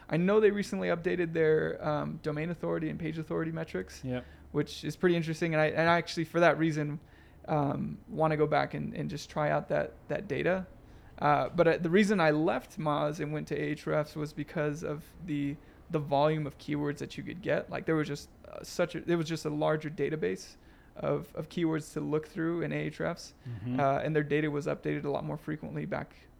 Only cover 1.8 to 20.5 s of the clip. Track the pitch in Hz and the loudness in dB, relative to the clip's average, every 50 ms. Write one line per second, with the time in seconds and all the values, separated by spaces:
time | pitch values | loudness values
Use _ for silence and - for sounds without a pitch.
1.8 | - 156 151 147 147 147 160 160 - 156 147 151 156 175 170 - - 170 170 165 | -2 -2 -2 0 -2 -4 -6 -6 -4 -4 -4 -2 -2 -4 -4 -4 -2 -2 -2 -2
2.8 | 160 156 - - 165 156 160 165 160 - 170 170 165 165 165 160 160 - - 185 | -2 -2 -4 -4 -4 -4 -4 -6 -6 -4 -4 -2 -2 -2 -4 -6 -6 -6 -6 -6
3.8 | 185 - - - - 131 123 123 123 - - - - - - 147 147 - - - | -6 -8 -10 -10 -6 -4 -4 -4 -6 -8 -14 -20 -14 -6 -2 -2 -2 -2 -4 -8
4.8 | - 147 147 - - 180 170 170 160 160 160 - 180 165 160 156 156 156 - - | -8 -8 -2 2 2 4 4 2 0 -2 -2 -2 -2 0 2 4 2 2 2 2
5.8 | 165 170 170 170 165 - - 170 165 - - 170 175 165 139 151 160 165 147 156 | 4 4 4 4 2 0 -2 -4 -4 0 4 6 6 8 8 6 4 2 2 0
6.8 | 151 147 147 170 - - - - - - - - - - 160 147 143 139 135 135 | -2 -2 -4 -6 -10 -14 -20 -20 -20 -20 -20 -14 -6 -2 0 2 2 2 0 -2
7.8 | 143 156 - - - - - - 156 160 156 151 151 151 156 143 139 - - 147 | -4 -4 -6 -8 -12 -8 -2 0 2 2 4 4 2 4 4 2 0 0 -2 -6
8.8 | 147 160 - - 147 - 147 143 - - - 156 151 151 151 147 143 - 151 151 | -6 -6 -6 -6 -6 -6 -6 -8 -10 -6 -2 0 2 2 2 0 0 0 0 0
9.8 | 143 135 - - - - 147 147 - - 139 139 147 165 185 190 185 - - - | 0 -2 -6 -12 -8 -6 -6 -4 -4 -4 -2 -2 0 0 0 0 -2 -6 -14 -20
10.8 | - - - - - - - - - 147 147 139 135 - - 180 170 165 160 - | -20 -20 -20 -20 -20 -18 -6 0 2 2 4 4 2 2 2 4 6 6 4 4
11.8 | 180 165 170 208 214 190 220 190 165 156 151 151 156 185 226 254 - - - - | 2 4 6 6 6 6 4 4 4 4 4 4 2 2 0 -2 -4 -8 -10 -6
12.8 | 156 156 147 147 147 147 151 160 151 147 151 151 151 - 151 147 151 147 151 156 | -2 -2 0 0 0 -2 -2 -4 -4 -4 -4 -6 -6 -4 -4 -4 -2 -2 -4 -4
13.8 | - 160 156 156 147 - - 156 151 147 - - 143 - - 165 147 147 147 160 | -4 -2 0 0 0 -2 -4 -6 -6 -6 -6 -8 -8 -6 -2 -2 0 0 -2 -2
14.8 | 180 - 147 151 - - - - 160 185 147 147 143 143 147 - - - - - | -4 -6 -6 -6 -8 -14 -16 -12 -6 -4 -2 -2 -2 -2 -4 -6 -10 -18 -20 -20
15.8 | - - 170 156 143 139 143 139 147 156 156 156 151 139 - - - - 147 147 | -8 -4 -4 -2 -2 2 2 4 4 4 4 2 -2 -4 -8 -10 -6 -4 -2 -2
16.8 | 147 143 143 - 135 - - - 131 - - - - 139 143 - - - - 127 | -2 -2 -4 -4 -6 -8 -8 -10 -10 -8 -8 -6 -2 0 0 0 -2 -4 -6 -4
17.8 | - - 160 156 147 147 143 147 - - - - - 50 50 50 - - - - | -2 0 2 2 0 0 -4 -8 -10 -12 -20 -20 -20 -16 -14 -14 -14 -6 -2 0
18.8 | 175 170 - 160 - 170 170 170 160 151 160 156 - 156 147 147 156 156 156 156 | 0 0 -2 -4 -2 0 2 2 0 0 -4 -4 -4 -4 -2 0 2 2 2 0
19.8 | 156 151 151 - 139 143 156 156 180 180 190 185 - - | -2 -4 -4 -2 -2 0 0 0 0 -2 -2 -4 -6 -12